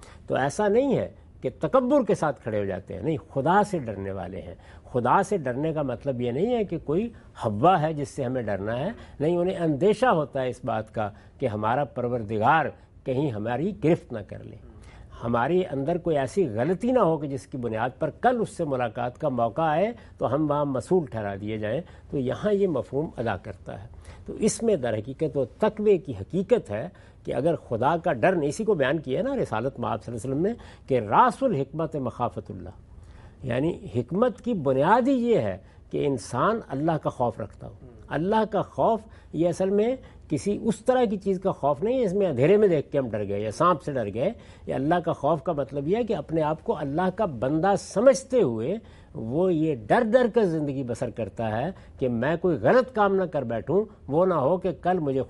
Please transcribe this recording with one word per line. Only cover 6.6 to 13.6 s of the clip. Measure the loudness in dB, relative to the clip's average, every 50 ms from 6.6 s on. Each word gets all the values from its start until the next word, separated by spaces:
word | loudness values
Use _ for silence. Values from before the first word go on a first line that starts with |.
| -2
کہ | -2 -6
کوئی | -6 -4 -2 -2 -2 -2 -4 -8 -14 -20 -20 -10 -6 -4
ہوا | -2 0 4 4 6 6 6
ہے | 2 0 -2
جس | -4 -6 -6
سے | -6 -4 -4
ہمیں | -2 -2 -2
ڈرنا | -2 -2 -4 -4 -4 -4 -4 -4
ہے، | -4 -4 -6 -8 -14 -16 -6 -2
نہیں، | 0 2 2
انہیں | 2 2 0 0
اندیشہ | 0 0 0 2 4 4 2 4 4 4
ہوتا | 4 4 4 2 0 -2 -2
ہے | -2 -2
اس | -4 -4 -4
بات | -4 -2 -2 -4 -4 -4
کا | -4 -4 -4 -6 -12 -20 -20 -6 -4
کہ | -4
ہمارا | -2 -2 0 0 2 2 2 0
پروردگار | -2 -4 -4 -4 -2 -2 -4 -4 -2 0 2 4 4 4 4 2 0 -4 -10 -18 -20 -20 -10 -6
کہیں | -4 -2 0 0 -2
ہماری | -2 -4 -4 -4 -2 -2